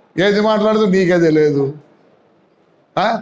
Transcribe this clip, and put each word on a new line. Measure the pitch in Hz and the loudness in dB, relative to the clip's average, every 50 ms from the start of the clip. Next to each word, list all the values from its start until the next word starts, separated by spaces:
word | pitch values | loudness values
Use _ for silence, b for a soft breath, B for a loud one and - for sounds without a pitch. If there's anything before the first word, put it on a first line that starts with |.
| _ _ _ | _ _ _
ఏది | 160 180 208 208 208 | -2 -2 0 0 0
మాట్లాడదు | 208 220 214 208 202 214 220 214 220 202 185 | 0 0 0 0 0 0 0 0 0 0 0
నీకే | 190 185 170 180 175 170 | 0 2 2 2 2 2
తెలియదు. | 160 156 156 151 147 139 143 139 135 151 - - _ _ _ _ _ _ _ _ _ _ _ _ _ _ _ _ _ _ _ _ _ _ | 2 2 2 2 2 0 -2 -4 -4 -6 -12 -20 _ _ _ _ _ _ _ _ _ _ _ _ _ _ _ _ _ _ _ _ _ _
ఆ? | 160 185 220 233 - | -4 -2 -2 -2 -4